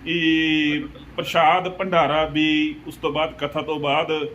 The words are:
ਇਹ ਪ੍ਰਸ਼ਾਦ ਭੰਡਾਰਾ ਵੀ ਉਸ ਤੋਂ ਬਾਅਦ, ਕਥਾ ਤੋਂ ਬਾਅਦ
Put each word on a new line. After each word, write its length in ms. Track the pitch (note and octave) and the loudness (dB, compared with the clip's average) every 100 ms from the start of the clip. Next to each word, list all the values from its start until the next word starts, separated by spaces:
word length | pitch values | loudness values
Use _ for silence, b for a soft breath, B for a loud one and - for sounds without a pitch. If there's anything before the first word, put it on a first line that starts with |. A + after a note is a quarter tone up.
| - | -4
ਇਹ 760 | E3+ D#3+ D#3+ D#3+ D#3 D3+ D3 D3 - - - | 0 2 4 4 2 2 -2 -4 -14 -16 -10
ਪ੍ਰਸ਼ਾਦ 520 | - E3+ D#3+ F3+ F#3 | -2 2 4 4 0
ਭੰਡਾਰਾ 560 | F3+ F#3+ E3+ D3 D#3 | -6 0 2 2 2
ਵੀ 500 | D#3 D3 D#3 D3+ D3+ D3+ - | 0 0 2 2 0 -4 -14
ਉਸ 100 | - | -6
ਤੋਂ 160 | D#3+ | -4
ਬਾਅਦ, 220 | C#3+ D#3 - | -2 -4 -4
ਕਥਾ 240 | C#3+ D#3 | -6 -6
ਤੋਂ 180 | D3 D3+ | -6 -4
ਬਾਅਦ 480 | D3 C#3+ D#3+ D#3 C#3 | 0 0 0 -2 -4